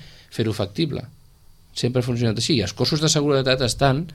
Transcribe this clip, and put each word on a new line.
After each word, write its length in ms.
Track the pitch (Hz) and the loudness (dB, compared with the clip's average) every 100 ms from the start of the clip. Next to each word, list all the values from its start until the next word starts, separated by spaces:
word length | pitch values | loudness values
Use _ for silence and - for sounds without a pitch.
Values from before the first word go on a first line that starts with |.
| - - - | -14 -20 -10
fer-ho 240 | - 110 | -2 -2
factible. 480 | 104 95 - 160 - - - - - - - - | -2 -4 -2 -4 -4 -10 -16 -20 -20 -20 -20 -16
Sempre 300 | - 123 127 | -4 -2 0
ha 20 | 123 | 0
funcionat 320 | 120 120 107 | 0 0 0
així. 220 | - 139 | 0 0
I 20 | |
els 120 | 95 - | 0 -2
cossos 240 | 127 151 | -2 0
de 80 | 156 | 2
seguretat 520 | 156 147 139 135 131 123 | 2 2 2 2 2 0
estan 380 | - 139 131 175 | 2 2 2 -2